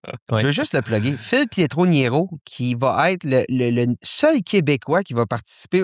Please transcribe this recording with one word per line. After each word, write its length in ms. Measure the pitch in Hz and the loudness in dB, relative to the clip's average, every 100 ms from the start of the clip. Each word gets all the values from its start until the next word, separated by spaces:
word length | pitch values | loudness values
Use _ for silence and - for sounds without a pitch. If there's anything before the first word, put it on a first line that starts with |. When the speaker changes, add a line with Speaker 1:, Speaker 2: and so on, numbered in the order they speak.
| - - - | -16 -12 -4
Speaker 1:
Ouais. 100 | 110 | 0
Speaker 2:
Je 40 | 131 | 2
veux 40 | |
juste 220 | 143 208 147 | 0 0 -2
le 80 | |
plugger. 320 | 113 107 123 143 | 0 0 0 -4
Phil 300 | - 254 277 | 0 0 0
Pietro 400 | - 156 147 180 | 0 0 2 2
Niero, 420 | 151 123 139 190 156 - | 4 2 0 -2 -8 -14
qui 300 | - 123 120 | -6 -4 0
va 360 | 135 101 165 | 0 2 0
être 120 | 185 | 0
le, 200 | 151 131 - | 0 0 2
le, 220 | 127 120 | 0 2
le 240 | 120 120 120 | 2 0 -2
seul 380 | - - - 294 | -4 2 2 2
Québécois 580 | - 202 147 143 - 170 | 2 0 2 0 0 -2
qui 120 | - | 0
va 120 | 120 113 | -2 -2
participer 580 | 117 - - - 180 | -4 -8 -12 -2 -2